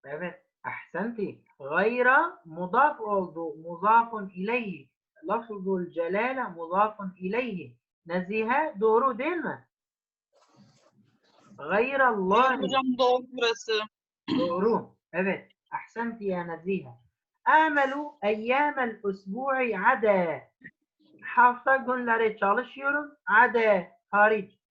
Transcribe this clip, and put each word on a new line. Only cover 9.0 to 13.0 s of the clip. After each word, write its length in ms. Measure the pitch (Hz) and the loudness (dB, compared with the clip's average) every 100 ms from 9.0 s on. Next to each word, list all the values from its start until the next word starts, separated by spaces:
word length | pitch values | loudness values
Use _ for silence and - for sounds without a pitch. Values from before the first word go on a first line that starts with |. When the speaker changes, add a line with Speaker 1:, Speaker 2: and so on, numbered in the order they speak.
| 269 226 | 2 -2
Speaker 1:
değil 200 | 294 349 | -4 -4
mi? 300 | 233 131 _ _ _ _ _ _ _ _ _ _ - _ _ _ _ _ _ _ _ 104 | -6 -10 _ _ _ _ _ _ _ _ _ _ -20 _ _ _ _ _ _ _ _ -14
Gayrallahi. 960 | 143 196 254 277 254 214 185 208 262 | -4 0 0 2 2 2 2 4 4
Speaker 2:
Evet 100 | 262 | 2
hocam, 220 | - 269 262 | 0 0 0
doğru 260 | 247 | 2